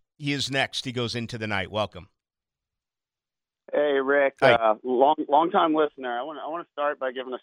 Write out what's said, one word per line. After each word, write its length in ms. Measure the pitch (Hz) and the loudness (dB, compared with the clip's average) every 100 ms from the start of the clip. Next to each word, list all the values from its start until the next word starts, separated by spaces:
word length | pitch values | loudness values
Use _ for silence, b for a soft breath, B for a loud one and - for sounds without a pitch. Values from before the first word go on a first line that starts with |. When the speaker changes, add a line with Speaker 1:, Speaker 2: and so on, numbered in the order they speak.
| _ - | _ -8
Speaker 1:
He 140 | 143 | -4
is 180 | 143 120 | -4 -2
next. 360 | 139 117 - 135 | -2 -2 -4 -6
He 80 | |
goes 200 | 120 117 | -4 -4
into 240 | 117 113 120 | -4 -8 -6
the 80 | 107 | -4
night. 240 | 101 90 | -4 -4
Welcome. 380 | 104 101 90 87 _ _ _ _ _ _ _ _ _ _ _ _ _ _ _ - | -4 -4 -6 -20 _ _ _ _ _ _ _ _ _ _ _ _ _ _ _ -4
Speaker 2:
Hey, 260 | 143 147 139 | 0 2 2
Rick. 360 | 135 143 139 - | 2 2 2 4
Speaker 1:
Hi. 120 | 135 | 4
Speaker 2:
Uh, 220 | 117 113 107 | 6 4 0
long, 320 | 127 123 135 156 143 | 0 4 4 4 2
long-time 480 | 143 170 190 170 156 | 2 4 2 2 2
listener. 420 | 151 - 127 120 | 0 -2 -8 -6
I 60 | |
wanna, 160 | 139 147 | -8 -10
I 80 | 120 | -10
wanna 200 | 165 165 | -10 -10
start 280 | - 147 147 | -6 -4 -4
by 120 | 131 | -6
giving 220 | 127 127 | -6 -8
a 60 | 123 | -10